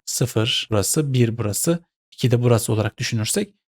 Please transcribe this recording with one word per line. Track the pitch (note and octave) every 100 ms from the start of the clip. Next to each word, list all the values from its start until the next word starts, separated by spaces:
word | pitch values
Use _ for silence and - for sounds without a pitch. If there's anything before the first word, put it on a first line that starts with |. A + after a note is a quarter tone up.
| -
Sıfır, | - B2+ A2+ A2 - -
burası, | G#2+ F#2+ - D3
bir | B2+ A#2 A#2+
burası, | G#2+ G2+ - E3+ - _ _
iki | - B2
de | A#2+
burası | A#2+ A2+ -
olarak | A2 G#2+ -
düşünürsek | - A2+ G#2+ G3+ G#3 _ _